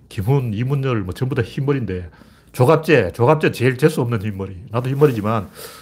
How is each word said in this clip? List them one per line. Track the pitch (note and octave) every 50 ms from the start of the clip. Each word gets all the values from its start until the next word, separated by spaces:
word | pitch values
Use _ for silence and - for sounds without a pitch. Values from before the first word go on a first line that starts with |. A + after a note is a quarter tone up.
| _ -
김훈, | - - F#2 A2 C3+ C#3+ B2+ A#2+ G2+
이문열 | G2+ B2 C3 C#3+ C#3 C3+ C3+ B2 A2 F#2+
뭐 | F#2 F2+
전부 | - B2+ B2+ -
다 | - A#2
흰머리인데, | - - - C3+ C#3 C#3+ C3+ A#2 F#2 F#2 F2+ F2+ F2 - - - - _ _ _ _ -
조갑재, | - B2+ C3+ D#3+ D3+ D#3 - D#3 B2+ G2 F2 -
조갑재 | - A#2 C3+ D#3+ D3+ D#3+ D3
제일 | - - A#2+ C3 B2+ A#2+
재수 | D3+ - D3+ -
없는 | B2+ A#2+ A#2+ G#2+ G2
흰머리. | A2 G2 F#2+ G2 F#2+ G2 F2 - -
나도 | G2+ A#2+ B2 C3
흰머리지만 | C#3 C#3 D3+ C#3+ A#2+ G#2+ G2 G#2 A2+ A2 F#2 - - - - - - -